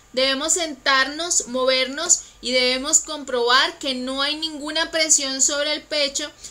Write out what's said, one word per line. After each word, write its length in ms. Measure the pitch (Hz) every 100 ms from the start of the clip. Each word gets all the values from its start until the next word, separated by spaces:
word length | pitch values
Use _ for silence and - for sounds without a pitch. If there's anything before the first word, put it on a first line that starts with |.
| _
debemos 400 | 247 269 269 311
sentarnos, 920 | 359 320 269 285 269 269 302 349 - 240
movernos 760 | 254 262 262 254 285 349 - - -
y 100 | 233
debemos 480 | 254 247 262 285 320
comprobar 800 | - 302 269 247 240 254 330 339
que 160 | 277
no 280 | 254 254 269
hay 140 | 277 302
ninguna 540 | 320 302 294 311 320
presión 520 | 320 311 302 269 269
sobre 320 | 262 285 294
el 100 | 302
pecho 480 | - 302 277 285 294 - -